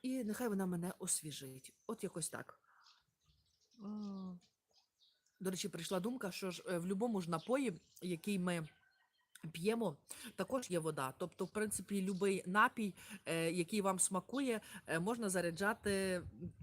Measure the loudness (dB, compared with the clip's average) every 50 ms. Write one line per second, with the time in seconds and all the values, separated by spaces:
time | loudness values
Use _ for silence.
0 | -2 -2 0 0 0 0 0 0 2 2 2 2 2 2 2 0 0 -2 -4 -4
1 | -2 0 0 0 -2 -4 -8 -8 -10 -10 -12 -14 -16 -18 -20 _ _ -8 -6 -4
2 | -6 -6 -4 -4 -4 -4 -6 -8 -8 -10 -16 -20 _ _ _ -20 -20 -20 -20 _
3 | _ _ _ _ _ _ _ _ _ _ _ _ _ _ _ -12 -10 -8 -6 -6
4 | -6 -6 -6 -6 -6 -8 -8 -10 -14 _ _ _ _ _ _ _ _ _ _ _
5 | -20 _ _ _ _ _ _ -4 -2 -2 0 0 -2 -4 -4 -6 -2 0 0 2
6 | 2 0 -2 -2 -4 -4 -4 -4 -4 -4 -4 -4 -2 -2 0 0 0 0 2 2
7 | 2 2 2 0 2 2 0 0 2 2 2 4 4 0 -2 -4 -8 _ -14 -8
8 | -4 -4 -4 -2 0 0 2 2 2 2 2 0 -2 -4 -10 _ _ _ _ _
9 | _ _ _ _ _ _ -16 -14 -12 -10 -8 0 0 2 2 2 2 0 -2 -4
10 | _ -16 -16 -14 -14 -8 -6 -4 -2 0 0 -2 0 0 0 0 2 0 0 0
11 | -2 -2 -2 -4 -8 -6 -4 -6 -6 -2 0 0 0 0 0 -4 -2 0 0 2
12 | 2 2 2 2 2 2 2 2 0 4 6 6 6 6 4 2 -2 -2 -2 -6
13 | -12 -14 -14 -6 -2 0 2 2 2 2 2 2 0 2 2 2 4 2 4 4
14 | 2 2 2 0 -2 -2 -2 0 0 2 0 0 -4 -8 -14 -10 -2 0 0 2
15 | 2 2 0 2 0 2 2 2 2 2 0 2 2 2 2 2 2 2 2 4
16 | 4 2 2 0 -2 -6 -8 -8 -10 -10 -10 -12